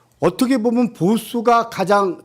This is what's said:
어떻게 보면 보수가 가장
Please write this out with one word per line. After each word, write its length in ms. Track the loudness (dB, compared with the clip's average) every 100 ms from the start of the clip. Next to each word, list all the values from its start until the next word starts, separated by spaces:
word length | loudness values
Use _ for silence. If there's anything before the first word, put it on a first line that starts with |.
| _ -2
어떻게 380 | -2 0 0 2
보면 360 | 0 0 -2
보수가 760 | 0 0 0 -4 -4 2 2 0
가장 520 | -4 0 2 0 -4